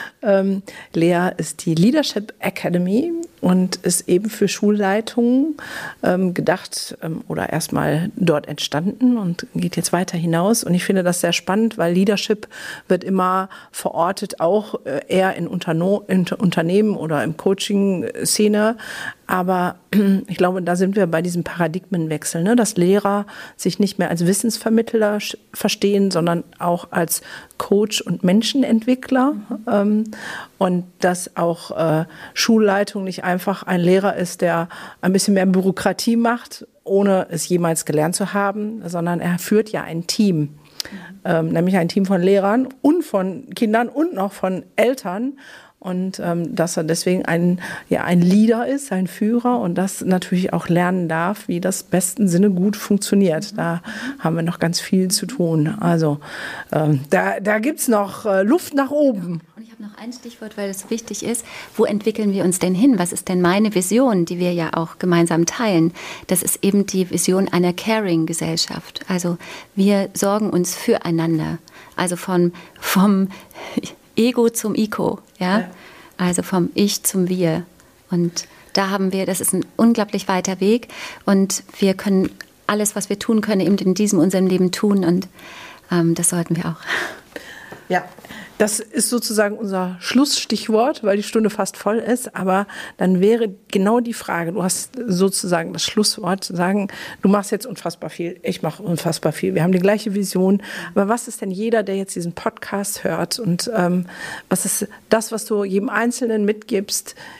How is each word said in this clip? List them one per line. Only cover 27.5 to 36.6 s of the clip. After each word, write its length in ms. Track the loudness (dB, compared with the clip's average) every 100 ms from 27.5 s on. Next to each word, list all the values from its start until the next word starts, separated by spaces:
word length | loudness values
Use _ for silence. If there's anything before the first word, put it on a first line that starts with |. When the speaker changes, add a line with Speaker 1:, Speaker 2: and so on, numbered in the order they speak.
| -12
Speaker 1:
Coach 440 | 0 2 2 -2
und 240 | -4 0 4
Menschenentwickler. 1080 | 4 2 0 2 2 2 -2 0 2 2
Speaker 2:
Mhm. 260 | 0 -6 -10 0
Speaker 1:
Ähm, 320 | 2 2 2 0 -8 -12 -12 -14 -4
und 260 | 0 0 -4 -2
dass 380 | 0 0 -4 -2
auch, 340 | -2 -2 -6
äh, 320 | -2 0 0 -2 -8 -12
Schulleitung 720 | -2 2 4 4 2 0 -4 -8
nicht 180 | -6
einfach 400 | -2 -2 -2 -4
ein 160 | -2 2
Lehrer 380 | 4 4 2 0
ist, 240 | -4 -2
der 260 | 0 0 -2 -8 -18 -4
ein 140 | 0
bisschen 220 | 2 4 4
mehr 100 | 4
Bürokratie 720 | 4 2 0 0 0 0 2
macht, 500 | 2 0 -6 -18